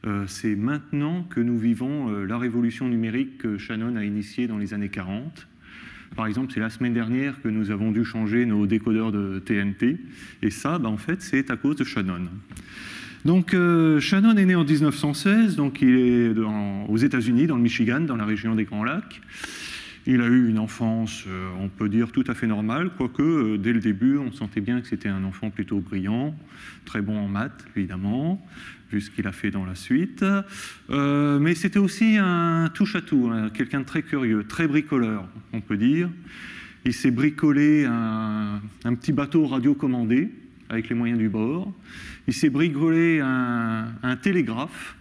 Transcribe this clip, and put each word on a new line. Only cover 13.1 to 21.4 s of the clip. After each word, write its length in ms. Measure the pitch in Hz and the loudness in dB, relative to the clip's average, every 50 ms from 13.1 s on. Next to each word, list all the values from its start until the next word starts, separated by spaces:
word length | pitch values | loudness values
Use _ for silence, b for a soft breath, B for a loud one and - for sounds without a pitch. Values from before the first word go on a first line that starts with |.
| B B B | B B B
Donc, 280 | 147 175 185 170 - - | 4 4 4 4 4 2
euh, 460 | 180 175 175 170 165 160 160 156 147 | 4 4 6 6 6 6 6 4 4
Shannon 380 | 139 - 196 190 202 226 226 | 4 2 4 6 6 6 6
est 80 | 202 190 | 6 6
né 100 | 180 185 | 6 6
en 80 | 175 160 | 4 4
dix-neuf 320 | 143 160 147 156 147 143 | 4 4 4 4 2 2
cent 180 | - - 147 143 | 0 -2 -2 -2
seize, 440 | 147 - 196 202 226 226 208 165 | 0 2 4 6 6 4 4 4
donc 240 | 139 143 139 131 - | 2 0 -2 2 4
il 140 | 135 127 127 | 6 6 8
est 380 | 127 123 123 123 120 120 117 107 | 8 6 6 6 6 4 4 2
dans, 520 | 110 110 107 107 104 104 101 98 98 104 | 2 0 0 -2 -2 -4 -4 -4 -6 -2
aux 120 | 104 104 | 0 2
États-Unis, 500 | 113 123 147 123 127 110 117 120 120 151 | 4 4 4 2 2 2 4 4 4 4
dans 100 | 165 147 | 4 4
le 60 | 120 120 | 4 2
Michigan, 360 | 117 117 - 117 110 120 147 | 2 4 2 2 2 2 0
dans 160 | 170 151 127 | 0 -2 -2
la 100 | 110 104 | -2 -2
région 300 | 107 107 101 110 113 113 | -2 -2 -2 -2 0 0
des 80 | 110 107 | 0 0
Grands 220 | - 113 104 107 | -2 -2 -4 -4
Lacs. 360 | 123 147 196 - - - - B B B B B B B B B B B B B B B B B | -2 -4 -6 -8 -10 -18 -20 B B B B B B B B B B B B B B B B B
Il 140 | - 127 120 | 2 2 4
a 80 | 120 | 4
eu 220 | 120 123 127 123 117 | 6 6 6 6 4
une 100 | 110 107 | 2 2
enfance, 640 | 110 104 - - 117 113 113 113 113 107 - - - 101 | 0 -2 -4 -2 -2 0 0 0 -2 -4 -6 -10 -10 -8
euh, 200 | 95 92 | -8 -6